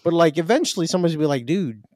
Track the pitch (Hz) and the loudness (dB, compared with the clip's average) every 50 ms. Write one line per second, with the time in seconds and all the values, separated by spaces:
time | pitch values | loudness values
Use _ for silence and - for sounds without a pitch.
0 | - 170 170 170 170 165 143 170 165 175 233 302 330 - - 185 160 - - 185 | -2 0 2 4 4 4 2 0 0 0 0 0 0 -2 -2 -4 -4 -2 0 0
1 | 175 165 160 151 156 147 143 127 117 131 170 202 180 123 110 107 - _ _ | 0 0 0 0 0 0 -2 -2 -2 -2 -2 -2 -2 -4 -8 -12 -18 _ _